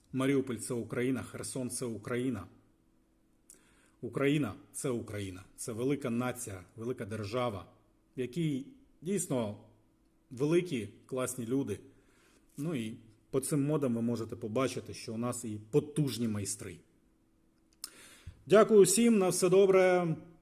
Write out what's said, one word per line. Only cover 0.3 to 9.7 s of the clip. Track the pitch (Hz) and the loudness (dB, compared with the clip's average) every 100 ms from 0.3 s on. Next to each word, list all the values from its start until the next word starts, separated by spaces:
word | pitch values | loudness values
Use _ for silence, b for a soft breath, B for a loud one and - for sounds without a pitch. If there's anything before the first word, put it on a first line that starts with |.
| 139 131 110 | 0 0 -4
це | - | -6
Україна, | 123 110 120 123 123 | -6 -6 -2 -2 -2
Херсон — | - 123 110 139 123 | -6 -10 -10 -8 -6
це | - 123 | -6 -6
Україна. | 107 104 123 131 107 90 - _ _ _ _ _ _ _ _ _ b b b b b | -8 -6 -4 -2 -4 -8 -18 _ _ _ _ _ _ _ _ _ b b b b b
Україна — | 117 110 139 151 123 - - | -8 -2 0 2 -2 -6 -16
це | - 143 | -8 -6
Україна, | 120 101 104 95 92 - - | -6 -6 -8 -10 -12 -18 -14
це | - | -10
велика | 110 131 139 127 | -4 -2 -2 -2
нація, | 117 123 120 - 92 90 - | -2 -4 -6 -10 -12 -14 -12
велика | 113 127 | -8 -8
держава, | 107 107 101 123 123 98 82 _ _ _ _ - | -8 -8 -6 -2 -2 -4 -12 _ _ _ _ -8
в | |
якій | 123 170 160 131 - - _ _ | -6 -2 -2 -2 -6 -16 _ _
дійсно | 160 196 - 131 107 104 - | -4 -4 -2 -2 -2 -6 -16